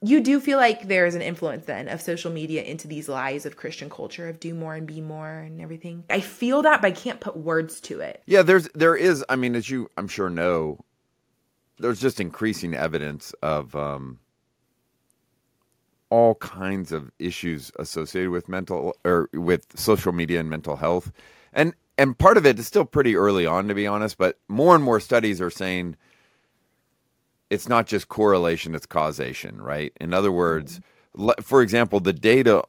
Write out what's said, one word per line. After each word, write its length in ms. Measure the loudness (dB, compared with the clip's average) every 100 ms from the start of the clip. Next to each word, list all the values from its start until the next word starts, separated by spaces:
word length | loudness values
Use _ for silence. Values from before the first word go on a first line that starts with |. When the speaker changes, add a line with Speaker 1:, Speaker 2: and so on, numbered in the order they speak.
Speaker 1:
You 180 | 2 4
do 200 | 4 2
feel 180 | 2 4
like 300 | 4 2 0
there 180 | 2 2
is 80 |
an 80 | 0
influence 440 | -6 -6 -6 -6 -8
then 220 | -10 -8
of 120 | -8
social 320 | -6 -6 -8
media 300 | -8 -6 -6
into 260 | -8 -12 -12
these 200 | -12 -8
lies 380 | -6 -6 -6 -10
of 100 | -12
Christian 320 | -14 -12 -14
culture 380 | -14 -14 -12 -14
of 120 | -12
do 140 | -10
more 200 | -10 -10
and 120 | -12 -12
be 140 | -12
more 300 | -12 -12 -14 -14
and 220 | -16 -16
everything. 440 | -14 -14 -14 -14 -6
I 100 | -4
feel 420 | -4 -6 0 2
that, 200 | 4 4
but 60 | 2
I 40 |
can't 280 | -2 -8 -10
put 160 | -12 -10
words 440 | -4 -2 -4 -10
to 180 | -12 -10
it. 220 | -10 -12 4
Speaker 2:
Yeah, 160 | 6
there's, 260 | 8 6 4
there 220 | 2 4 4
is, 280 | 2 2 -2
I 80 | -2
mean, 180 | -2
as 160 | -2 -4
you, 200 | -8 -8 -10
I'm 120 | -8
sure 220 | -4 -4
know, 540 | 0 0 0 -2 -8 _ _ _ _ _ _ _ _ _ _
there's 220 | -4 0
just 200 | -2 -2
increasing 540 | -6 -4 -4 -4 -6
evidence 580 | -4 -4 -4 -6 -10 -14 -8
of, 340 | -4 -4 -6 -8
um, 420 | -8 -8 -12 -18 _ _ _ _ _ _ _ _ _ _ _ _ _ _ _ _ _ _ _
all 240 | 4 4 2
kinds 560 | -6 -8 -4 -4 -6
of 180 | -8 -10 -8
issues 520 | -8 -6 -6 -6 -10 -12
associated 520 | -10 -8 -6 -4 -2
with 180 | -4 -6
mental, 480 | -8 -6 -4 -4 -2
or 240 | 2 2 0
with 460 | -2 0 0 -2 -4
social 340 | 0 2 0
media 280 | -2 -2 -2
and 100 | -2
mental 260 | -6 -8 -2
health. 360 | 0 -2 -4 -14 -20 _ _
And, 220 | -2 -2 -4 _ 0
and 200 | 2 6
part 180 | 6 8
of 100 | 6
it 120 | 4
is 80 | 0
still 180 | 0
pretty 300 | 2 2 4 4
early 300 | 4 2 2
on, 220 | 0 0
to 60 |
be 120 | -2 -2
honest, 320 | -2 -4 0
but 200 | 0 0 -6
more 260 | 2 6
and 80 | 6
more 180 | 6 2
studies 400 | 2 2 2 -2
are 100 | -4
saying 460 | -4 -4 -4 -6 -10 _ _ _ _ _ _ _ _ _ _ _ _ _ _ -6
it's 180 | -4 2
not 180 | 0 2
just 220 | -2 -4
correlation, 640 | 2 4 4 2 -2 -4
it's 120 | -10 -4
causation, 720 | -2 -2 -4 -8 -10 -14 -14
right? 320 | -8 -6 -8 -8
In 140 | -2
other 180 | 0 2
words, 480 | 2 2 0 -6 -14
Speaker 1:
Mm-hmm. 460 | -20 _ _ -2 0
Speaker 2:
le-, 160 | 0
for 200 | 4 4
example, 380 | 6 2 2 2
the 120 | 0
data 500 | 2 4 6 6 4